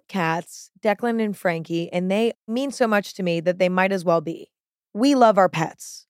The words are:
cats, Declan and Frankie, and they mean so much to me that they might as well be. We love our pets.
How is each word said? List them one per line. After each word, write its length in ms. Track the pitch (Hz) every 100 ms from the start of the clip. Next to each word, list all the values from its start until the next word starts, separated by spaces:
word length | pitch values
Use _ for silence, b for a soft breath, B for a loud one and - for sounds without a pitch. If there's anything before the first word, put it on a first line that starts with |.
| -
cats, 640 | 196 165 165 175 - - _
Declan 400 | 220 208 240 233
and 140 | 220 196
Frankie, 560 | 185 165 156 165 170
and 180 | 180 185
they 220 | 196 226 - -
mean 240 | 233 277
so 160 | 233 233
much 260 | 208 196 -
to 80 |
me 180 | 185 170
that 180 | 165 180
they 80 | 185
might 240 | 185 190
as 140 | 196 175
well 160 | 165
be. 300 | 156 165 - _ _ _ _
We 220 | 208 262 277
love 220 | 233 202
our 100 | 185
pets. 580 | 160 160 - - - _